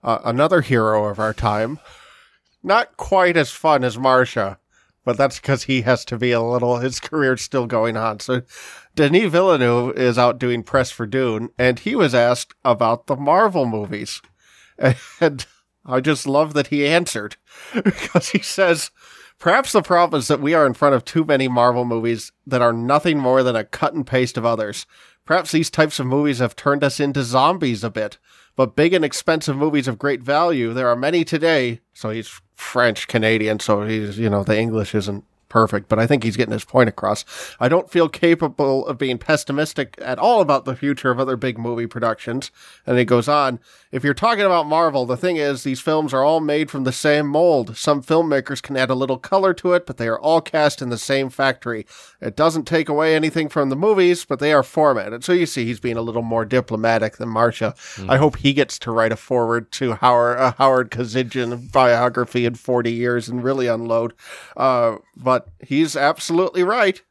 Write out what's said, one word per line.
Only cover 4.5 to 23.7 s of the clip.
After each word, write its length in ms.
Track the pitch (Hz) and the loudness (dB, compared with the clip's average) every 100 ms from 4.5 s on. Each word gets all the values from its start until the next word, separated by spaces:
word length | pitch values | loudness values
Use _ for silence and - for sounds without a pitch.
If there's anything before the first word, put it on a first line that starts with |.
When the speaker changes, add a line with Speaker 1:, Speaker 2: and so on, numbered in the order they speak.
| 98 _ _ _ _ | -8 _ _ _ _
Speaker 1:
but 140 | - 120 | -4 0
that's 220 | 139 - | 0 0
'cause 240 | - 135 | -4 -4
he 180 | - 131 | 0 -2
has 200 | 113 123 - | 2 0 -2
to 120 | 117 | -4
be 140 | 123 | 0
a 100 | 117 | 0
little, 360 | 117 123 120 120 | 0 0 0 0
his 200 | 127 123 | -2 -6
career's 420 | - 156 135 127 | -6 -2 0 0
still 240 | - 139 120 | -2 -4 -2
going 280 | 117 113 110 | 0 0 -2
on. 240 | 113 107 | -4 -6
So 220 | - 127 123 - - - _ - | -4 -4 -4 -20 -20 -20 _ 0
Denis 360 | 147 165 220 | 2 4 2
Villeneuve 640 | 165 190 156 123 120 123 - | 2 4 4 4 2 0 0
is 200 | 127 117 | 0 4
out 220 | 123 120 | 2 2
doing 240 | 123 120 | -2 -4
press 260 | 107 139 127 | -2 -2 -2
for 140 | - 113 | -4 -6
Dune, 440 | 131 127 110 120 _ | -2 -2 -2 -6 _
and 180 | 127 120 | 0 0
he 160 | - 254 | -4 0
was 200 | 160 123 | 2 4
asked 380 | 120 123 - _ 131 | 2 0 -4 _ -2
about 400 | 117 117 120 - | 2 2 0 -4
the 80 | 135 | -4
Marvel 500 | 143 175 220 180 127 | 2 4 4 2 -2
movies. 560 | 110 104 101 - - _ | -2 -6 -10 -10 -14 _
<laughs> 60 | _ _ _ _ - 131 123 - - | _ _ _ _ -2 0 0 -6 -2
And 240 | 165 139 - _ _ _ - | -2 -2 -14 _ _ _ -4
I 160 | 127 | -2
just 260 | 139 147 - | 0 -2 0
love 260 | 139 156 | 0 0
that 140 | 147 139 | -2 -2
he 180 | 147 143 | -2 2
answered, 500 | 165 180 - 104 - _ - | 0 0 -8 -10 -14 _ -20
<laughs> 180 | - | -8
because 560 | 233 202 - - 175 - | -2 -2 -2 -2 -2 -2
he 100 | - | -6
says, 520 | - - 185 165 - _ - - - _ | -6 0 0 0 -4 _ -20 -20 -20 _
"Perhaps 320 | - 214 262 | 0 0 2
the 100 | - | 0
problem 380 | - 175 175 151 | 2 2 2 0
is 80 | 120 | 0
that 140 | 139 | 0
we 120 | 143 | 2
are 120 | 165 143 | 2 2
in 80 | |
front 220 | 123 147 135 | 2 2 2
of 100 | - | 0
too 180 | 165 | -2
many 240 | 151 139 131 | 2 2 2
Marvel 380 | 123 123 123 123 | 4 4 2 -2
movies 460 | 117 113 117 - _ - | -2 -2 -4 -6 _ -4
that 140 | 127 | 2
are 120 | 120 | 2
nothing 440 | 117 120 147 175 151 | 2 0 2 2 0
more 220 | 131 131 | 2 2
than 120 | 127 113 | 2 0
a 80 | |
cut 300 | 104 | -4